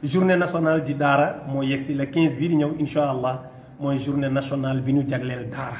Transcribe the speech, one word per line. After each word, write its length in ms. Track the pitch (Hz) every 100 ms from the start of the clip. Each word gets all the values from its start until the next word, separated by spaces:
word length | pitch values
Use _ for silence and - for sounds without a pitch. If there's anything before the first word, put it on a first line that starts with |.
Journée 340 | 147 165 185 180
nationale 460 | 175 170 160 160
di 120 | 139
Daara 480 | 139 143 139 156 - 147
moo 140 | 135
yegg 180 | 135 135
si 140 | 135
le 120 | 139 139
quinze 260 | 165 160 131
bii 120 | 165
di 60 | 156
ñëw, 220 | 147 156
incha 320 | 147 151 147
allah, 320 | 127 127 131 - - - -
mooy 200 | 143 139
journée 320 | 113 139 135
nationale 500 | 135 135 139 135 131
bi 120 | 131
ñu 120 | 139 139
jagleel 440 | 127 127 123 117
Daara. 260 | 123 131 113